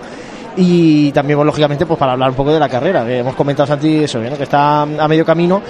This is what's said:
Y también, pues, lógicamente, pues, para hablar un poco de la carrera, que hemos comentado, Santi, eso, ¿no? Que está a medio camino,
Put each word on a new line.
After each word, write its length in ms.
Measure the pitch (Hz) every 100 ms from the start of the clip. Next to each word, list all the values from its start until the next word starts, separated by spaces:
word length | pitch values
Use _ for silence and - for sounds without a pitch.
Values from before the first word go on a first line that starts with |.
| - - - - - -
Y 560 | 180 175 165 151 147
también, 260 | 143 139 147
pues, 80 | 151
lógicamente, 400 | 143 147 143 170
pues, 140 | 160
para 140 | 135
hablar 160 | 127 131
un 60 | 127
poco 160 | 139
de 60 | 156
la 100 | 139
carrera, 340 | 123 156 175
que 140 | 117 127
hemos 180 | 123 -
comentado, 320 | 143 139 143
Santi, 380 | 147 156 156 147
eso, 140 | 120
¿no? 180 | 117 143
Que 60 |
está 400 | 135 143 147 147
a 240 | 147 151 151
medio 160 | 160 160
camino, 360 | 160 175 196 220